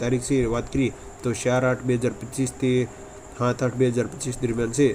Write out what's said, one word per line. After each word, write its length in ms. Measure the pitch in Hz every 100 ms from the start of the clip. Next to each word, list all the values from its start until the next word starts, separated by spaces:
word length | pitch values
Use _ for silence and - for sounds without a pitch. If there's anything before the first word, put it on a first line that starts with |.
તારીખ 260 | 120 127 -
છે 100 | 139 113
વાત 200 | 120 117
કરીએ 180 | 135 123 - - -
તો 60 | 123 110
ચાર 180 | 123 123
આઠ 220 | 127 123 123
બે 80 | 123
હજાર 140 | 120 107
પચીસથી 640 | 120 - 127 - 131 127 120 - - - - -
સાત 240 | 120 120
આઠ 140 | 127 120
બે 100 | 127
હજાર 180 | 120 113
પચીસ 280 | - 127 120
દરમિયાન 320 | 123 117 117
છે 160 | 120 139